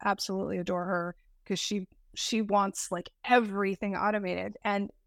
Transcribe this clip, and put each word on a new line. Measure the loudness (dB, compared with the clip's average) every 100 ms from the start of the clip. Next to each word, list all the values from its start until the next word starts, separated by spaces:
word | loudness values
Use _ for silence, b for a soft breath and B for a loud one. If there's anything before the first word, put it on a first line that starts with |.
absolutely | -2 0 -2 -2 -2 -2
adore | -2 -2
her | 0 -2 -2 -8 _ _ -6
'cause | -4
she, | -2 -4 -6 -14 _
she | -8 -2 0
wants, | 4 4 4 -2 -6
like, | -6 -6 -12
everything | 4 4 6 0 0 0 -2
automated. | 0 0 0 -2 -2 -4 -4
And | -2 0 -2 -8